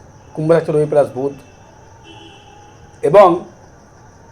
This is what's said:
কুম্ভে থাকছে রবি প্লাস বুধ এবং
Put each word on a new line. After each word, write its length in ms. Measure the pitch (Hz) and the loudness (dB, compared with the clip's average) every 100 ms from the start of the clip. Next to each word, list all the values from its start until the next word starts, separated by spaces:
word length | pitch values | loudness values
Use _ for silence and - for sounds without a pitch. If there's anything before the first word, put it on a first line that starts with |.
| - - - | -20 -20 -18
কুম্ভে 220 | - 156 165 | -6 -2 -2
থাকছে 160 | 165 | -2
রবি 140 | 151 151 | -4 -2
প্লাস 220 | 147 120 | 0 -2
বুধ 200 | 123 139 147 - - - - - - - - - - - - - - - - | -4 -10 -10 -20 -20 -20 -20 -20 -20 -20 -20 -20 -20 -20 -20 -20 -20 -20 -10
এবং 440 | 143 196 185 - - - - - - - - - - | 2 4 4 2 -10 -20 -20 -20 -20 -20 -20 -20 -20